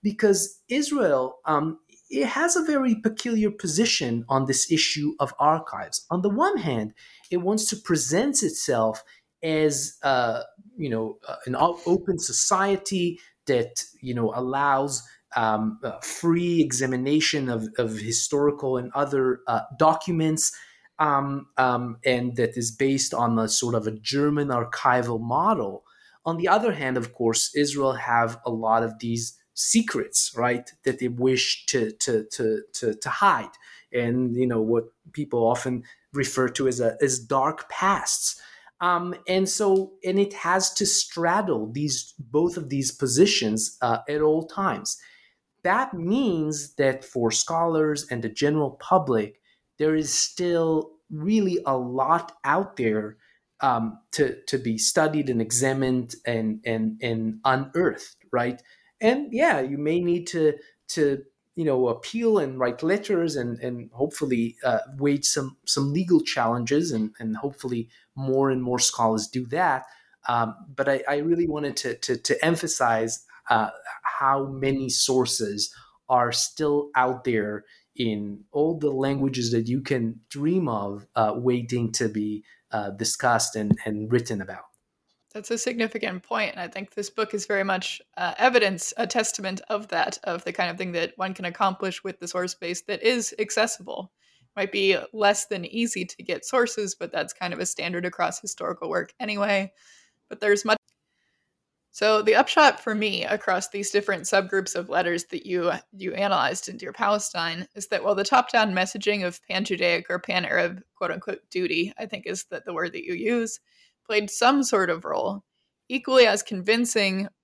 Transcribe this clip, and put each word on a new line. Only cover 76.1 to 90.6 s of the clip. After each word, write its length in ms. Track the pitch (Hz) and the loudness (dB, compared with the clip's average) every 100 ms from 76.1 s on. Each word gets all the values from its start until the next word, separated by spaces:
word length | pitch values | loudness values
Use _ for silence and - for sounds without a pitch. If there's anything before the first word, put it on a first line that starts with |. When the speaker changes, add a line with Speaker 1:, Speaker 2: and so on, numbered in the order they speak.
| 127 120 | 2 2
Speaker 1:
still 580 | 117 - - 151 147 147 135 | 0 -4 -2 0 0 0 2
out 280 | 127 123 | 2 0
there 400 | 127 113 104 104 - _ _ - | -2 0 -2 -6 -12 _ _ -4
in 480 | 117 104 104 101 - | -2 -2 -6 -12 -8
all 260 | 147 156 165 | 0 0 2
the 140 | 143 | -2
languages 600 | 135 135 139 135 127 117 | 0 0 0 -2 0 0
that 160 | 117 113 | 0 0
you 140 | 127 | -4
can 380 | 135 131 113 117 _ | -2 -2 -2 -6 _
dream 380 | 139 151 185 156 | -4 0 0 0
of, 400 | 110 101 104 - - | -2 -4 -8 -6 0
uh, 180 | 110 113 | 0 2
waiting 560 | 123 123 117 123 113 | 0 0 -2 -2 -2
to 160 | 113 113 | 0 -2
be, 340 | 107 107 107 - _ _ | 0 -4 -6 -12 _ _
uh, 200 | 110 101 | -6 -6
discussed 640 | 98 113 - 127 117 - 110 | -4 -4 0 2 2 2 -2
and, 220 | 104 104 - | 0 0 0
and 260 | 107 110 | -6 0
written 300 | 117 117 107 | 0 0 -6
about. 220 | 92 - - _ _ _ _ _ _ | -6 -14 -18 _ _ _ _ _ _
Speaker 2:
That's 180 | 214 202 | -16 -6
a 80 | 233 | -4
significant 640 | - 233 220 220 190 185 | -2 -2 -2 -2 -4 -6
point, 280 | _ 220 214 | _ -4 -4
and 60 | - | -4
I 80 | 180 | -10
think 280 | 190 196 - | -10 -10 -8
this 160 | 202 | -8
book 240 | - 220 208 | -4 -4 -4
is 100 | - | -2
very 180 | 202 | 0
much, 380 | 196 190 - - _ - | 0 -2 -4 -10 _ -4
uh, 160 | 175 - | -4 2
evidence, 540 | 254 240 202 180 - - | 4 6 2 0 -6 -4
a 80 | 233 | -2
testament 560 | 240 226 - 190 190 - | 0 -2 -4 -6 -8 -6
of 180 | 208 214 | -6 -2
that, 280 | 170 165 - | -2 -2 -4
of 200 | - 175 | -6 -6
the 80 | - | -6
kind 200 | 180 | -4